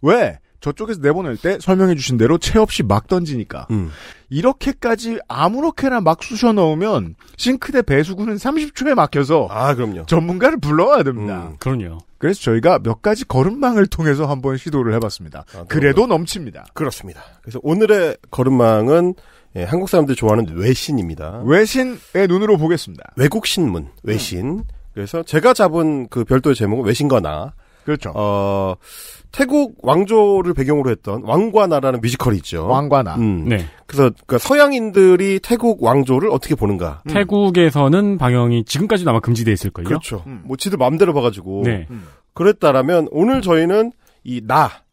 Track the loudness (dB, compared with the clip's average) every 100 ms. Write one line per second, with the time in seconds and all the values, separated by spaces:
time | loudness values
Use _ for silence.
0 | 4 2 2 -4 _ _ -8 -8 -8 -2
1 | 0 0 -2 -4 -4 -2 0 2 4 2
2 | 0 2 4 2 2 2 2 0 0 0
3 | 0 -2 -2 -6 -8 -12 -6 -4 -4 -10
4 | -20 -20 _ -2 -2 -2 -4 -4 -4 -4
5 | -4 -8 -8 -2 -2 0 -4 -2 -2 0
6 | 0 -2 -4 0 2 4 2 0 0 -2
7 | -4 -12 _ -8 -4 -4 -2 -2 0 0
8 | 0 -4 -6 -4 -2 -2 -4 -6 -2 2
9 | 2 0 0 0 0 -2 -2 0 -2 -6
10 | -2 0 0 0 0 0 -2 2 4 4
11 | 2 -2 -6 -8 -12 -10 -6 -6 -6 -14
12 | -20 -6 -4 -2 0 2 4 2 0 -2
13 | -2 -2 -2 0 0 0 0 2 2 2
14 | -2 0 -2 -4 -4 -6 -4 -2 0 0
15 | -2 -8 -16 -18 -18 -18 -6 0 2 4
16 | 4 2 -2 -8 -10 -16 -20 -8 -8 -8
17 | -16 -20 -20 _ -14 -8 -2 2 4 4
18 | 2 -4 -12 -2 2 4 4 4 4 4
19 | 2 -2 -14 _ _ -10 -4 -4 0 2
20 | 2 2 2 2 0 -2 0 0 -2 -4
21 | -4 -8 -12 -8 2 4 4 0 -4 -6
22 | -8 -2 2 2 2 2 2 -2 -6 -18
23 | -18 0 0 0 -4 -2 -2 -2 -8 -14
24 | -6 -4 -4 -6 -6 -6 -10 -14 -16 -12
25 | -8 -8 -2 2 2 4 2 2 0 -2
26 | -4 -6 0 2 2 0 0 0 0 0
27 | 2 2 0 -6 -10 -14 _ _ -6 -6
28 | -6 -4 -2 -2 -2 -2 -2 -6 -12 -20
29 | -20 -20 -20 -4 0 0 0 -4 0 2
30 | 2 2 4 2 0 -2 0 0 0 -2
31 | -4 -8 -2 0 2 2 2 2 0 -2
32 | -4 -2 -2 -2 -4 -8 -2 -2 2 0
33 | 0 0 0 0 0 -2 -4 -14 _ 2
34 | 2 2 _ -2 0 4 4 4 0 4
35 | 6 6 4 -2 -2 0 0 0 2 2
36 | 2 2 2 -2 -2 -2 -2 -2 -4 -8
37 | -4 -2 0 2 2 4 2 4 2 4
38 | 2 0 0 2 2 0 -2 -4 0 0
39 | 2 0 0 0 0 0 -2 -8 -4 -4
40 | -4 -12 -12 -16 -12 -8 -6 0 0 2
41 | 2 4 0 -2 -8 -4 -2 -4 -8 -18
42 | -20 _ _ 0 0 2 2 2 2 0
43 | 0 0 2 2 2 2 2 2 0 -4
44 | _ _ -10 -10 0 2 2 -2 _